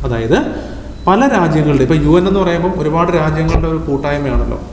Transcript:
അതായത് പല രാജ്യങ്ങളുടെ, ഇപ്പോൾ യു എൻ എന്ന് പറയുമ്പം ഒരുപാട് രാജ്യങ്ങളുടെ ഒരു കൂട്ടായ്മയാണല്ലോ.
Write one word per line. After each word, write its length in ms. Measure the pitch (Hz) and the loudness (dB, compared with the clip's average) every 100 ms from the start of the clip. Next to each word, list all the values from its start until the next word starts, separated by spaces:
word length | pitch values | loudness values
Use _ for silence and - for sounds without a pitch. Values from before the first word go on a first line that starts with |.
| 135 | -2
അതായത് 320 | 120 117 180 294 - - - - - - | -2 2 0 0 -6 -10 -12 -12 -6 2
പല 120 | 196 277 226 | 4 4 2
രാജ്യങ്ങളുടെ, 480 | 165 151 151 139 131 | 2 2 2 2 2
ഇപ്പോൾ 120 | 160 147 | 2 4
യു 80 | 170 | 4
എൻ 40 | 185 | 4
എന്ന് 100 | 196 | 0
പറയുമ്പം 280 | 180 170 180 185 | 0 0 -2 -2
ഒരുപാട് 280 | 151 160 170 175 | -2 0 0 0
രാജ്യങ്ങളുടെ 480 | 156 156 160 - 160 | 0 0 0 0 0
ഒരു 80 | 160 151 | -4 -2
കൂട്ടായ്മയാണല്ലോ. 720 | 139 143 147 139 123 117 113 - | -4 -2 -2 -2 -2 -2 -6 -10